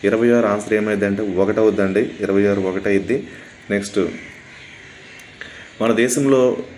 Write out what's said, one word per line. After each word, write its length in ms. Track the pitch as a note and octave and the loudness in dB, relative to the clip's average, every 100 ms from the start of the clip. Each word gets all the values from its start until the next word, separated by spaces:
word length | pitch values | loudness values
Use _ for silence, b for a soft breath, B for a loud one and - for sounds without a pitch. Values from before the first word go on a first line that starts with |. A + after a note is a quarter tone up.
ఇరవై 260 | G2 A2+ A#2+ | 0 2 2
ఆరు 160 | A#2+ A2 | 2 2
ఆన్సర్ 280 | G#2 G2+ | -2 0
ఏమైంది 300 | G#2+ G#2+ G#2 | -2 0 -2
అంటే 180 | G2+ G2 | -2 -2
ఒకటి 380 | G#2 F2+ G2 G#2+ | -2 0 0 2
అవుద్దండి. 500 | A2 G2 G2 G2 G2+ - | 2 2 0 0 -2 -4
ఇరవై 260 | G2 G2 G2+ | -2 2 2
ఆరు 140 | G2 | 0
ఒకటి 280 | F#2+ F#2 G2+ | -2 -4 0
అయింది. 380 | G2 F#2 B2+ G2+ B B B - | 0 0 -4 -6 B B B -4
నెక్స్ట్, 300 | G2+ G2+ G#2 E2+ - - - - - - - - - - - - - B B B - | -4 -2 -2 -4 -6 -18 -20 -20 -20 -20 -20 -20 -20 -20 -20 -20 -20 B B B -4
మన 100 | A2+ | 2
దేశంలో 640 | A2 B2 B2 C#3 C3 B2+ - - | 4 2 2 4 4 4 0 -8